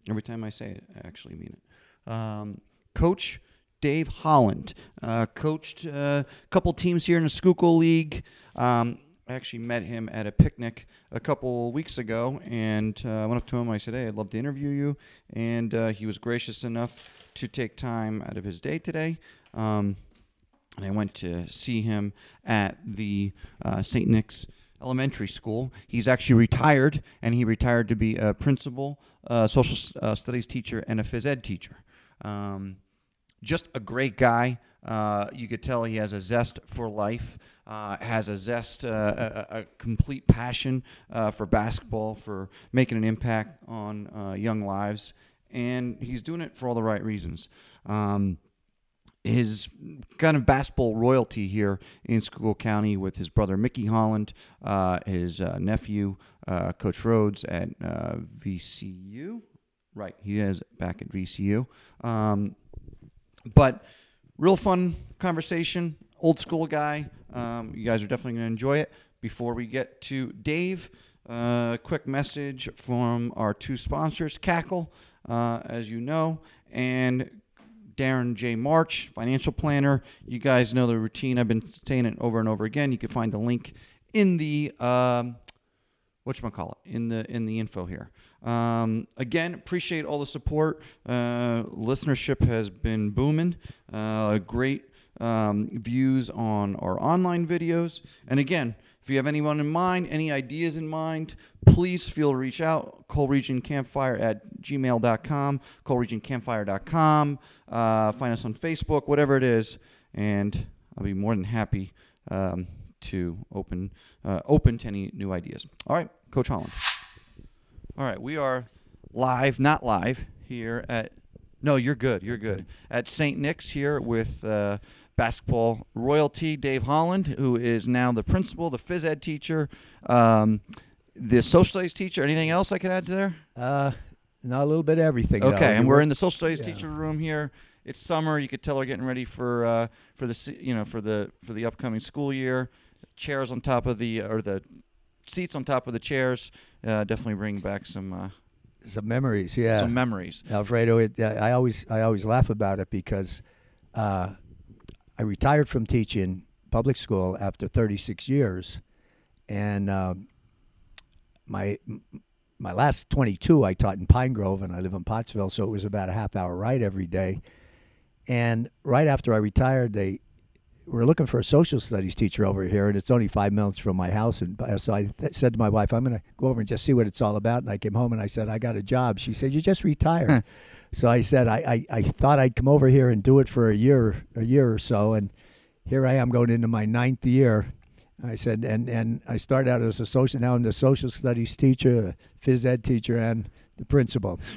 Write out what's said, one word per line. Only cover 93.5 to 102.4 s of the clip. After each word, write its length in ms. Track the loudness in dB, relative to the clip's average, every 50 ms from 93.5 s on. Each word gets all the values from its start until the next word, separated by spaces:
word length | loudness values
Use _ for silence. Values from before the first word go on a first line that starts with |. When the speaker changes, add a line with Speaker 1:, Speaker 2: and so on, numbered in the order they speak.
| -2 -4 -12 -20 -20 _ _ -12 -8
Speaker 1:
Uh, 460 | -6 -4 -4 -2 0 2 2 2 0
great, 500 | 0 -2 -2 0 0 0 -2 -4 -8 _ _ _ _ _ _ -6
um, 480 | -4 -2 0 2 2 2 0 0 -2 -4
views 580 | -6 -8 -6 -2 0 2 2 4 2 2 0 -2
on 460 | -4 -4 -2 0 0 0 0 -2 -4
our 260 | -4 -4 -4 -4 -2
online 460 | 0 2 2 2 2 0 0 -2 -2
videos. 540 | -2 -2 -2 0 0 0 0 -2 -2 -6 -12 -20 -20 -20 _ -6
And 140 | -2 0 0
again, 340 | 2 2 0 -2 -2 -4 -6 -10 _ _ _ _
if 80 | -6 -2
you 60 | 0
have 100 | 0 0
anyone 320 | 0 -2 0 -2 -2 -2 -2
in 80 | -2
mind, 400 | -2 -2 0 0 0 0 -2 -2 -4
any 220 | -4 -4 -2 -2
ideas 460 | -2 -4 -6 -6 -6 -4 -4 -4 -4
in 100 | -6 -8
mind, 480 | -8 -6 -6 -6 -4 -4 -6 -8 -10 -12 -20 -20 _ _ 6 8
please 420 | 8 8 8 4 2 0 -2 -4 -6
feel 220 | -2 2 2 2
to 40 | 2
reach 240 | 2